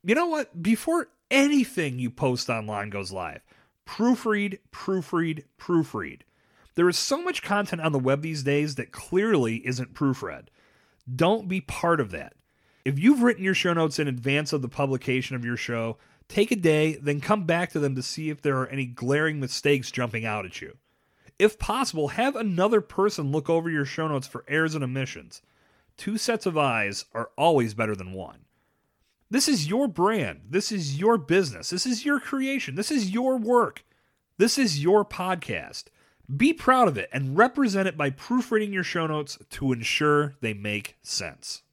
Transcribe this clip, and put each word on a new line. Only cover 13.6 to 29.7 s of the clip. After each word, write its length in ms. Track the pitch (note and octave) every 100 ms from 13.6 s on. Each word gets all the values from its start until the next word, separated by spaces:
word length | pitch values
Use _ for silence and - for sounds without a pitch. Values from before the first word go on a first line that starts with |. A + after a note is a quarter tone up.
| F3+
notes 240 | E3+ D#3+ -
in 100 | D3
advance 460 | B2+ B2 C#3+ D3+
of 80 | D3
the 80 | B2
publication 680 | - C#3 C3 - B2+ B2+
of 80 | C3
your 140 | A#2+ A#2+
show, 400 | - A#2 A2+ A2+ _ _ _
take 240 | - G#3
a 40 |
day, 420 | A3+ E3+ D3+ D#3 D#3
then 180 | C#3+ C#3+
come 260 | C3 G#3+
back 260 | E3+ E3+ F3
to 80 | D#3+
them 160 | C#3+
to 80 | C3
see 260 | B2 - D#3
if 140 | D3
there 160 | C#3 C3+
are 80 | B2+
any 180 | C3+
glaring 540 | B2 A#2+ A#2+ C#3+ D#3 D3+
mistakes 500 | C3 - C#3+ C#3+ A#2+
jumping 340 | - A#2+ A2+
out 220 | A2+ G#2
at 160 | F#2+ -
you. 160 | - - _ _ _ _ - _
If 180 | G#3+ -
possible, 520 | - A#3 C4+ D#3+ C#3+
have 260 | - C4
another 440 | A3+ A3 F3 G3 A3
person 520 | - - G3+ G#3 C#3+
look 180 | D3+ D3
over 220 | E3 E3+
your 140 | D#3
show 220 | C#3 - D#3+
notes 200 | C#3+ C3+
for 180 | B2+ -
errors 280 | D3 D#3+
and 80 | D#3
omissions. 580 | C3 C3+ B2+ - - - _ _ _ _ _ -
Two 220 | - G#3+
sets 260 | - A3+
of 140 | F#3+ D#3
eyes 460 | C#3 A2+ G2+ G2+ -
are 200 | A#2 A#2
always 380 | - D#3+ D3 A2+
better 220 | G#2 A2
than 180 | G2 F#2
one. 320 | F#2+ D#2 - _ _ _ _ _ _ _ _ _
This 160 | A#3+ D#4
is 200 | A#3+
your 200 | D3